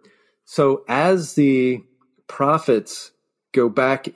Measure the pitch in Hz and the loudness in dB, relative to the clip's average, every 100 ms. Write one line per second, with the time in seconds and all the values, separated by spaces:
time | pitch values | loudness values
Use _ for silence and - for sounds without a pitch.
0 | _ _ _ _ - - 143 139 - 127 | _ _ _ _ -8 0 2 0 -2 0
1 | 170 190 156 - 143 131 127 123 - _ | 2 0 0 0 2 2 0 -2 -8 _
2 | _ _ - - 143 156 - 113 - - | _ _ -14 -4 0 0 0 -2 -2 -12
3 | - _ _ _ _ 131 120 107 131 135 | -16 _ _ _ _ 0 0 2 0 0
4 | - | -2